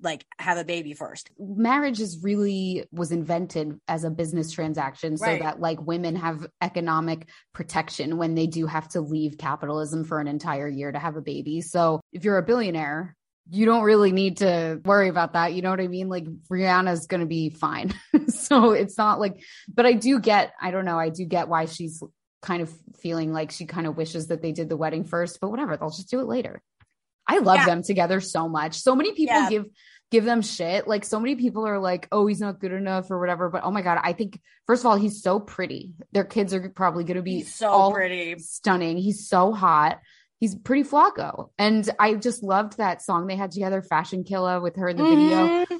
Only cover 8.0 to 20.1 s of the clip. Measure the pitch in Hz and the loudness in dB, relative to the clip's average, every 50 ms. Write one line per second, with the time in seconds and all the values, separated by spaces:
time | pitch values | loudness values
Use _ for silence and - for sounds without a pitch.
8 | 143 147 165 170 170 165 165 165 160 160 160 165 160 156 156 156 156 - - 180 | -6 -4 -2 -2 -2 -2 0 0 0 0 -2 -2 -4 -4 -4 -4 -6 -4 -6 -6
9 | 151 147 156 156 156 151 147 - 165 139 147 147 - 143 147 156 156 147 160 165 | -4 -4 -2 -2 -2 -4 -4 -6 -6 -6 -6 -4 -4 -6 -4 -4 -4 -4 -6 -6
10 | 156 160 165 156 151 143 147 147 160 170 147 139 143 147 139 135 143 143 143 147 | -6 -4 -4 -4 -4 -4 -6 -6 -4 -4 -4 -4 -4 -6 -6 -6 -8 -8 -8 -6
11 | 170 165 151 156 143 151 143 143 143 151 151 165 165 - - 175 170 165 160 156 | -6 -6 -8 -8 -8 -8 -8 -8 -6 -6 -6 -6 -6 -2 0 2 2 4 2 0
12 | - _ - 180 160 214 202 190 170 220 233 247 226 190 165 160 156 143 147 156 | -4 _ -12 -4 0 2 2 2 2 2 2 2 0 0 -2 -2 -4 -4 -4 -6
13 | 175 180 - _ _ _ _ _ _ 165 170 202 226 220 233 233 214 214 220 208 | -6 -8 -12 _ _ _ _ _ _ -6 0 2 4 6 6 6 6 6 6 8
14 | 208 196 185 190 196 190 175 - 196 185 175 165 165 160 160 156 160 185 202 202 | 6 6 4 4 2 0 0 2 2 2 4 2 0 -2 -4 -2 2 4 6 6
15 | 196 185 165 175 170 160 165 170 170 175 165 185 180 185 190 185 185 180 180 185 | 6 4 2 0 0 0 2 0 0 0 0 -2 -2 -2 0 0 -2 -2 -4 -6
16 | 190 190 185 180 165 160 160 - - - 185 180 190 185 180 180 185 185 175 165 | -6 -6 -6 -6 -8 -8 -12 -14 -10 -6 -4 0 2 4 4 4 4 2 0 -2
17 | 165 - 190 175 170 156 165 160 160 151 160 - - 151 147 - - 190 - - | -2 -4 -2 -2 -2 -2 -2 -2 -2 -4 -2 -4 -4 -4 -4 -4 -4 -6 -6 -8
18 | - _ - 302 - - - - - - 294 254 226 233 214 - 196 190 - - | -2 _ 2 2 2 0 -2 -4 0 4 6 6 8 6 6 4 2 0 -2 0
19 | 214 214 208 - 208 202 202 - - - - - - - - - 240 247 240 214 | 2 2 2 2 0 -4 -4 -8 -14 -20 -20 -20 -20 -4 0 4 4 6 4 4
20 | 214 254 | 4 2